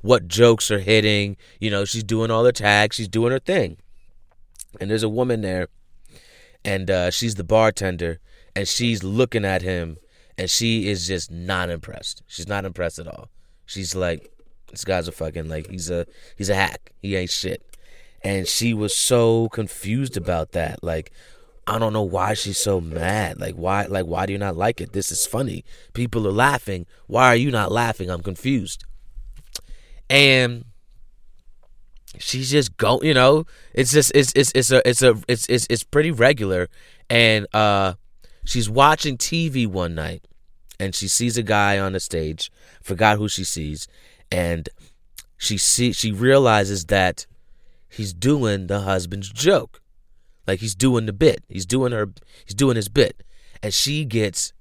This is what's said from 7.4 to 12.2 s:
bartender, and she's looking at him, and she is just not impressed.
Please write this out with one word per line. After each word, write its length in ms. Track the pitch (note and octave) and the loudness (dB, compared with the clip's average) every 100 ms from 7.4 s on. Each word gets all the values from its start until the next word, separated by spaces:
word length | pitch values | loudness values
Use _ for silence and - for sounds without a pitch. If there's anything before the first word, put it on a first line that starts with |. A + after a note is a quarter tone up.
bartender, 760 | E2+ A2 A2 G#2+ F#2+ F2 E2+ E2 - - - - | 2 4 4 2 -2 -4 -4 -6 -12 -20 -12 -8
and 120 | G2+ | -4
she's 360 | - A#2+ A2+ | -2 0 -2
looking 420 | F#2 G#2 B2 A2+ G2+ | -2 0 0 0 0
at 180 | F#2 | -2
him, 340 | F2+ F2+ E2 D#2 _ _ _ - | -2 -4 -6 -10 _ _ _ -8
and 120 | F#2 | -4
she 380 | - A#2 A2+ G2 | 0 0 0 0
is 200 | G2 E2+ | -4 -4
just 240 | F#2+ - | -6 -6
not 380 | E2 F2+ F#2 F2 | -10 -4 -2 -2
impressed. 520 | E2+ - - - - | -6 -10 -14 -12 -14